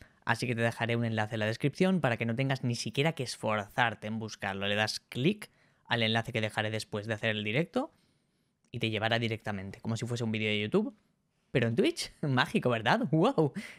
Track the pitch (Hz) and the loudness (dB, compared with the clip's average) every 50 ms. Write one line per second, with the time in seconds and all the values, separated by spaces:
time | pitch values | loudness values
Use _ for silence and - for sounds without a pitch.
0 | - - _ _ - - 117 - - 123 120 117 117 117 - - 117 113 117 117 | -20 -20 _ _ -2 -2 -2 0 0 -2 0 2 0 0 0 0 0 0 0 0
1 | 120 113 113 107 107 107 117 110 107 107 113 - - 139 - - 185 190 190 175 | 0 0 0 0 0 0 0 -2 0 0 0 0 0 0 2 2 2 4 4 4
2 | 143 127 117 - 117 117 117 123 135 135 135 131 - 123 120 - - 117 - 135 | 4 2 2 2 0 0 0 0 0 0 0 0 0 -2 -2 -2 -4 -4 0 0
3 | 143 165 160 - 127 - - - - 110 107 107 98 - - - 123 117 107 - | 0 0 0 -2 -6 -6 -6 -4 -2 0 0 0 -2 -2 0 2 2 2 0 -2
4 | - 107 110 110 110 104 - - - 98 95 98 98 101 101 104 107 107 - - | -6 -6 -4 -4 -6 -8 -8 -6 -4 -4 -2 -2 0 0 2 2 2 0 0 -4
5 | _ - - 120 131 175 214 214 - - _ _ _ _ _ _ _ - 120 120 | _ -8 -4 0 2 2 2 0 -6 -20 _ _ _ _ _ _ _ -2 0 2
6 | 113 110 110 113 113 - 120 113 110 107 - 113 107 107 110 107 - - - 104 | 2 2 2 0 0 -2 -2 -2 -2 -2 -2 -2 -2 -2 -2 -6 -6 -6 -6 -6
7 | 101 113 110 104 - 113 107 107 104 107 107 143 175 - - 247 277 - _ _ | -4 -4 -4 -2 0 -2 0 -2 -2 -2 0 0 -2 0 -2 -4 -4 -4 _ _
8 | _ _ _ _ _ _ _ _ _ _ _ _ _ _ - 117 113 110 110 101 | _ _ _ _ _ _ _ _ _ _ _ _ _ _ -6 -4 -2 -2 0 0
9 | 107 113 117 117 120 110 113 107 - 110 104 98 95 98 - - - 110 113 107 | 0 0 0 2 0 0 -2 -4 -6 -6 -6 -6 -8 -10 -12 -8 -6 -4 -4 -4
10 | 127 113 120 120 120 110 110 107 107 107 107 104 107 107 - 196 220 277 - _ | -4 -4 -4 -2 -2 -2 -2 0 0 0 0 0 0 2 0 0 0 0 -6 _
11 | _ _ _ _ _ _ _ _ _ _ - 127 120 113 113 147 233 330 339 - | _ _ _ _ _ _ _ _ _ _ 0 2 2 2 4 2 2 2 2 -2
12 | - - - - - 147 131 127 139 - - - - 127 120 110 104 120 180 226 | -6 -10 -8 -4 -2 2 2 2 2 2 2 0 2 2 0 2 2 2 2 2
13 | 262 139 156 160 170 262 277 - 160 135 - 196 - - - | 2 2 2 4 4 4 4 4 2 2 0 -4 -12 -14 -14